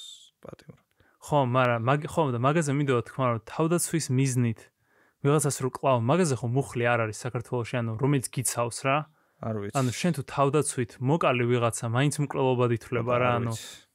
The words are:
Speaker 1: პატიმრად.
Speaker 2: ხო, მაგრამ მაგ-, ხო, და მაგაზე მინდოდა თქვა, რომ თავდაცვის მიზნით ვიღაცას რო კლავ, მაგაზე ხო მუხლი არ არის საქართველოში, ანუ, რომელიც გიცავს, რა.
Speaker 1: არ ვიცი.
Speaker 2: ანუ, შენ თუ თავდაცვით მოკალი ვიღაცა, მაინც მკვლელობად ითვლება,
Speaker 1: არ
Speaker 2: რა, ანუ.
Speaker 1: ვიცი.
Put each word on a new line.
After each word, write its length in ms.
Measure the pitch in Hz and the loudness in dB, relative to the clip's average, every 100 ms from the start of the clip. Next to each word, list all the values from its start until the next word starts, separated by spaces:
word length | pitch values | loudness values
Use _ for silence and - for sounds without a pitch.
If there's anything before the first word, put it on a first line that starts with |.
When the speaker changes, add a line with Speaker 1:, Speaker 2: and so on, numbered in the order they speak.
| - - - _ | -18 -20 -20 _
Speaker 1:
პატიმრად. 480 | - - - - _ _ _ _ | -20 -20 -20 -20 _ _ _ _
Speaker 2:
ხო, 160 | - 147 | -2 2
მაგრამ 380 | 123 127 123 117 | 2 2 2 2
მაგ-, 260 | 117 147 160 | 0 0 0
ხო, 140 | 170 147 | -2 0
და 120 | 117 | 2
მაგაზე 320 | 131 165 143 | 2 2 2
მინდოდა 300 | 139 139 120 | 0 2 0
თქვა, 200 | - - 127 | 0 -2 0
რომ 140 | 113 | -2
თავდაცვის 640 | - - 160 170 - 165 - | -4 -2 0 0 0 -2 0
მიზნით 540 | 127 135 127 120 110 - _ _ _ _ _ | 0 2 2 0 -2 -10 _ _ _ _ _
ვიღაცას 320 | 139 151 147 - | 0 2 0 -2
რო 120 | 131 | -4
კლავ, 280 | - 143 123 | 0 2 2
მაგაზე 360 | 113 170 170 123 | 4 2 2 0
ხო 100 | 120 | -2
მუხლი 380 | 131 131 120 120 | -2 -2 0 2
არ 120 | 120 | 2
არის 180 | 110 - | 0 -6
საქართველოში, 560 | 127 123 - 123 113 | -8 -8 -4 -4 -4
ანუ, 180 | 123 113 | -4 -4
რომელიც 300 | 110 139 143 - | 0 0 0 -2
გიცავს, 520 | 139 113 123 120 - | -4 -4 -2 -4 -4
რა. 160 | 135 147 151 _ _ _ | 0 0 -2 _ _ _
Speaker 1:
არ 160 | 113 107 | -6 -6
ვიცი. 180 | 101 | -4
Speaker 2:
ანუ, 160 | 143 127 | -2 0
შენ 220 | - 180 | 0 -2
თუ 100 | 147 | -2
თავდაცვით 680 | - - 139 151 - - 117 - | -4 0 2 2 0 -2 -4 -2
მოკალი 480 | 127 165 165 123 | 0 2 2 2
ვიღაცა, 420 | 120 123 117 - 120 | 2 2 2 -2 -2
მაინც 280 | 120 143 147 | 0 2 0
მკვლელობად 540 | 143 143 131 123 123 | -2 0 2 2 2
ითვლება, 400 | 117 - 117 117 | 0 -2 -4 0
Speaker 1:
არ 100 | 123 | 2
Speaker 2:
რა, 80 | 123 | 2
ანუ. 200 | 120 117 | 0 -2
Speaker 1:
ვიცი. 140 | 113 - - _ | -6 -12 -18 _